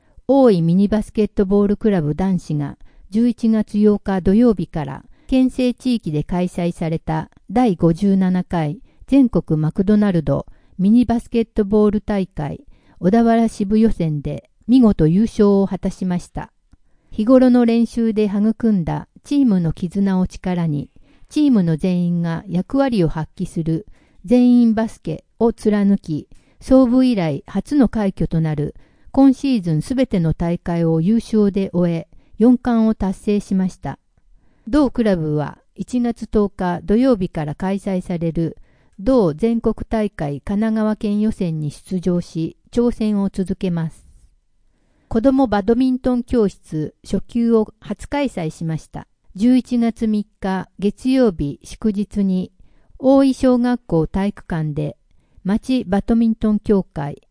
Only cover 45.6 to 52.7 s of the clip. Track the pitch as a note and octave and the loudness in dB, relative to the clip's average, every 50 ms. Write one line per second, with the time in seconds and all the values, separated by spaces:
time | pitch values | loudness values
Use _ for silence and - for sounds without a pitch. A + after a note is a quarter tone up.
45.6 | G3 G3+ A#3 B3 C4 C4 B3+ B3+ - B3+ B3 A#3+ A#3+ - B3+ A#3+ G#3+ F#3+ - _ | 0 0 2 2 2 0 0 -2 -2 -2 -2 -2 -2 -2 0 0 0 0 -2 _
46.6 | _ - E3 D#3 D#3 - - _ _ - - F#3+ - - - A#3+ A#3 A#3 A#3 A3 | _ -8 -6 -6 -6 -6 -10 _ _ -6 -6 -6 -6 -6 -4 -2 0 2 2 2
47.6 | G#3+ - - _ - - G3+ - - - C#4+ C#4+ C#4+ A#3+ - - D#3+ D#3+ - - | 0 -2 -8 _ -12 -12 -12 -12 -10 -6 -4 -4 -4 -4 -4 -6 -8 -8 -8 -6
48.6 | E3+ D#3+ D#3+ D3 - _ - - - - _ _ _ - - F#3 G#3+ B3 B3+ B3+ | -6 -6 -6 -6 -8 _ -16 -18 -18 -18 _ _ _ -18 -6 0 2 2 2 2
49.6 | A3+ - B3 A#3+ A#3 A#3 A3+ - A#3 A3 G#3+ G#3 G3+ - _ _ - F#3+ F#3+ F#3 | 0 -2 -2 -2 -2 -2 -2 -2 -4 -2 -2 -2 -4 -6 _ _ -6 -6 -6 -6
50.6 | - - _ - F#3 G#3 - - - B3+ C4 C4 B3+ A3 E3 D#3 D3 C#3+ - - | -8 -10 _ -4 -4 -4 -4 -2 -2 0 2 2 2 2 0 -2 -6 -6 -8 -10
51.6 | - - - - - A3 G3 G#3 G3+ - - G#3 G3 F#3+ F#3 F#3 F3+ - _ _ | -16 -20 -12 -6 -4 -4 -4 -4 -6 -6 -4 -2 -2 0 0 -2 -4 -6 _ _
52.6 | - _ | -20 _